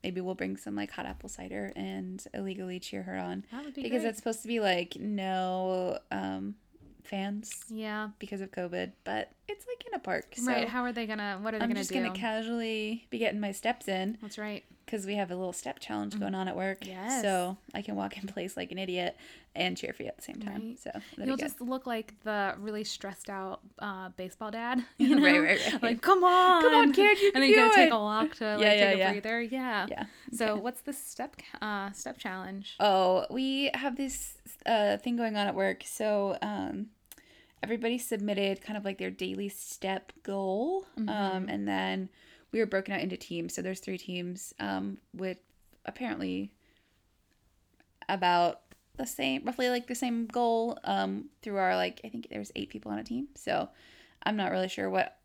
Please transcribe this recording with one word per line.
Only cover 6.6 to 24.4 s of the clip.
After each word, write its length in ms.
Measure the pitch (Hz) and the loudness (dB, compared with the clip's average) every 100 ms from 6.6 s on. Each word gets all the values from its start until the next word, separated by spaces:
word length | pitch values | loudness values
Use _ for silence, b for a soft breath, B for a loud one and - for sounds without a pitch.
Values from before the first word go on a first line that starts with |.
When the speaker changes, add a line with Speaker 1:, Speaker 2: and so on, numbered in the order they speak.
| _ _ - - | _ _ -20 -20
Speaker 1:
fans 480 | - 196 196 208 220 - - | -10 -6 -4 -6 -8 -14 -12
Speaker 2:
Yeah. 400 | 220 220 214 214 208 | -8 -6 -6 -8 -10
Speaker 1:
because 220 | 196 196 | -10 -8
of 100 | 190 | -8
covid, 400 | - 180 180 180 - | -6 -6 -4 -6 -8
but 280 | - 202 - _ - | -6 -6 -6 _ -12
it's, 180 | 403 - | -12 -10
like, 180 | 494 480 | -12 -8
in 60 | |
a 60 | 415 | -8
park. 340 | 226 - - - | -2 -4 -4 -6
So 120 | 247 | 0
Speaker 2:
Right. 160 | 247 233 | 0 0
How 140 | 247 | -2
are 100 | 247 | -4
they 140 | 240 220 | -4 -4
gonna, 320 | 214 208 190 | -4 -4 -4
what 120 | 214 | -4
are 60 | 220 | -2
they 40 | |
Speaker 1:
I'm 60 | 233 | 0
Speaker 2:
gonna 120 | 202 | -2
Speaker 1:
just 100 | 185 | -2
Speaker 2:
do? 80 | 214 | -2
Speaker 1:
gonna 140 | 240 190 | -2 -2
casually 880 | 233 220 226 233 226 220 214 226 - | -2 -2 -2 -4 -2 -2 -4 -6 -6
be 80 | 233 | -2
getting 200 | 226 208 | 0 0
my 120 | 208 | -4
steps 360 | 196 220 240 - | -4 -2 -2 -2
in. 300 | 190 190 220 | -2 -2 -6
Speaker 2:
That's 160 | 208 208 | -10 -10
right. 260 | 214 208 _ _ - | -8 -8 _ _ -8
Speaker 1:
'Cause 180 | 220 190 | -6 -4
we 80 | 202 | -2
have 160 | 185 | -2
a 40 | 180 | -2
little 180 | 185 | -6
step 260 | 175 - - | -6 -8 -10
challenge 340 | - 220 208 | -8 -6 -4
Speaker 2:
Mm. 60 | 208 | -4
Speaker 1:
going 160 | 196 190 | -4 -2
on 120 | 185 | -4
at 80 | 180 | -2
work. 300 | 190 190 196 | -4 -4 -10
Speaker 2:
Yes. 360 | 185 202 262 | -10 -4 -2
Speaker 1:
So 340 | 208 190 180 196 - | 0 0 0 -6 -10
I 80 | - | -10
can 140 | 202 202 | -6 -6
walk 220 | 196 196 | -6 -6
in 60 | 196 | -10
place 280 | 190 175 185 | -8 -8 -8
like 160 | 180 | -8
an 60 | 180 | -6
idiot 400 | 190 180 175 - B B B - | -4 -2 -4 -6 B B B -4
and 200 | 180 180 | -4 -4
cheer 180 | - | -8
for 100 | - | -8
you 60 | - | -10
at 80 | - | -12
the 40 | |
same 140 | - - | -14 -12
time. 220 | 208 196 | -10 -8
Speaker 2:
Right. 180 | 220 247 | -10 -10
Speaker 1:
So 120 | - | -10
that'd 100 | - - - | -12 -12 -8
Speaker 2:
You'll 80 | 214 269 | -4 -4
Speaker 1:
be 40 | |
good. 60 | 285 | -4
Speaker 2:
just 100 | - | -8
look 260 | 240 262 262 | -6 -6 -4
like 320 | 233 220 - | -6 -8 -12
the 300 | 214 208 196 - | -6 -2 -2 -4
really 240 | 208 214 | -6 -6
stressed 440 | 208 - 196 196 - | -6 -8 -10 -12 -10
out, 320 | 196 190 190 196 - | -8 -8 -10 -14 -12
uh, 300 | 208 190 185 | -10 -8 -12
baseball 420 | 185 185 - | -10 -12 -8